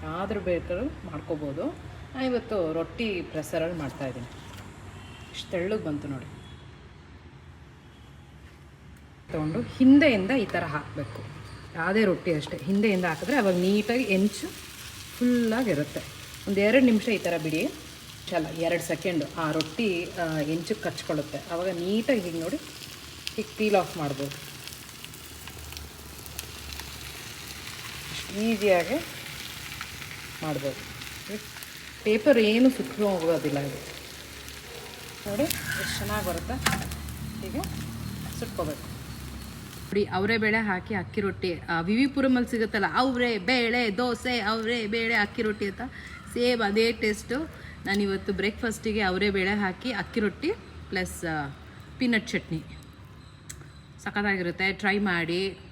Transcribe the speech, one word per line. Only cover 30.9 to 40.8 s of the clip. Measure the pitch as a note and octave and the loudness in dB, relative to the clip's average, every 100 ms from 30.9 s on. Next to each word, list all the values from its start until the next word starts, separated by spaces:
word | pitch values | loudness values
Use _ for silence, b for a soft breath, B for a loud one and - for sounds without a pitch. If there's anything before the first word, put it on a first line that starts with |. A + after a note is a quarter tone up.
| - - - - G#3 - - - - - - | -10 -10 -10 -8 -10 -10 -12 -14 -14 -14 -4
ಪೇಪರ್ | - A3 D4 B3 | 2 4 8 8
ಏನು | G#3+ A3 C4 | 8 8 8
ಸುಟ್ಟು | B3 - - G#3 | 6 -4 2 2
ಹೋಗೋದಿಲ್ಲ | F#3 D#3+ D#3+ C#3+ C#3 | 4 4 4 2 0
ಇದು. | C#3 - - - - - - - - - - - - - - - - | -2 -4 -10 -12 -12 -14 -14 -14 -14 -14 -12 -12 -12 -12 -14 -10 -6
ನೋಡಿ | G3+ | 0
ಎಷ್ಟು | D#4+ - - - - - | 0 0 -2 -2 -2 -2
ಚೆನ್ನಾಗಿ | G3+ G#3 F#3 | 0 0 0
ಬರುತ್ತೆ. | E3+ - B3+ - - - - - - - - | -2 -2 -2 0 0 -2 -8 -8 -8 -8 -8
ಹೀಗೆ | - C#4 - - - - - - - - | -6 -4 -4 -6 -6 -6 -6 -6 -8 -6
ಸುಟ್ಕೋಬೇಕು. | A#3 - D#3 C#3+ - - - - - - - - - - - | -6 -4 -4 -4 -8 -10 -10 -10 -10 -10 -12 -12 -12 -12 -2
ನೋಡಿ | G3 G3+ | 0 0
ಅವರೇ | F#3 G3+ A3+ | 0 2 4
ಬೇಳೆ | G#3+ A3 | 4 2
ಹಾಕಿ | G#3+ F#3 | 2 -2